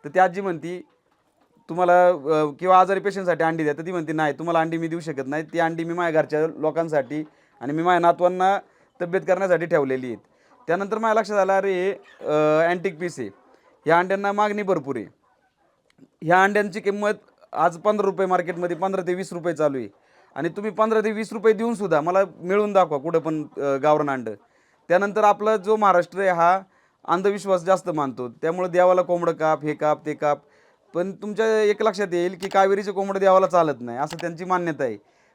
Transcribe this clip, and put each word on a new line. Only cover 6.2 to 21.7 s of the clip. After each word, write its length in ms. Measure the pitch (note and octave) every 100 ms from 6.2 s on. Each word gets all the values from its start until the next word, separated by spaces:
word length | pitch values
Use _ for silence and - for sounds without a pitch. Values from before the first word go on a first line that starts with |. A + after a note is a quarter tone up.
घरच्या 260 | C3+ D3+ D#3+
लोकांसाठी 760 | - D#3 D#3+ E3 D3 B2 D3+ D3+ _ _ _
आणि 120 | B2+
मी 100 | D#3
माझ्या 160 | F3 F3
नातवांना 600 | E3+ E3 F3+ F#3 F#3+ G3 - _ _ -
तब्येत 200 | F3 F#3
करण्यासाठी 440 | D#3+ F3+ F#3+ E3 E3
ठेवलेली 420 | E3 C3+ C3 B2+
आहेत." 100 | G#2+ _ _ _ _ -
त्यानंतर 300 | F3+ G3 G#3+
माझ्या 240 | A3+ A3
लक्षात 160 | G3+ G#3
आलं, 160 | F#3+
"अरे, 200 | F#3+ G3
हे, 180 | F3+ F#3+ F#3+ - - -
अ, 60 | D3+ D3+ D#3 E3
अँटिक 300 | F3+ F#3+ D#3
पीस 220 | F3 C#3
आहे, 100 | G2+ - _ _ _ _ D3+
ह्या 140 | E3+
अंड्यांना 320 | F#3 G3 G3+
मागणी 320 | G#3 G#3 G#3
भरपूर 320 | G3 E3+ C3+ A#2+
आहे." 240 | F2 _ _ _ _ _ _ _ _ _ - _
ह्या 220 | D#3+ F#3
अंड्यांची 360 | G3 G#3 G#3 G3
किंमत 340 | G3 G3+ G#3 G3+ _ _ _
आज 240 | - E3+ E3
पंधरा 280 | G#3+ G#3+ G3
रुपये 220 | F3 F#3
मार्केटमध्ये, 500 | F3+ E3+ E3+ F3 E3
पंधरा 240 | F#3+ F#3
ते 120 | F3
वीस 200 | F3+ E3
रुपये 200 | F3 E3+
चालू 240 | D#3 D3 C3+
आहे 100 | G#2 - _ _ _ C#3
आणि 140 | E3
तुम्ही 220 | F3+ G#3+
पंधरा 300 | G3+ A3 A3
ते 100 | G#3+
वीस 220 | G#3 G#3+
रुपये 200 | A3 A3
देऊन 200 | G#3 A#3